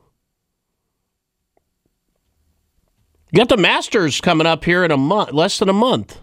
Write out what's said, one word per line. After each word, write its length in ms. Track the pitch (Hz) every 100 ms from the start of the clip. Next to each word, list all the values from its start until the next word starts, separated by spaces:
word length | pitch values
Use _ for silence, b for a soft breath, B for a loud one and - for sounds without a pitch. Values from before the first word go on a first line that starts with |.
| _ _ _ _ _ _ _ _ _ _ _ _ _ _ _ _ _ _ _ _ _ _ _ _ _ _ _ _ _ _ _ _ _
You 60 | 165
got 140 | 240
the 80 | 233
Masters 640 | 175 285 - 226 156 -
coming 240 | 185 160 165
up 180 | 160
here 200 | 165 180
in 60 | 175
a 60 | 139
month, 360 | 139 208 151
less 260 | 143 190 -
than 100 | 196
a 60 |
month. 440 | 196 254 143 98 -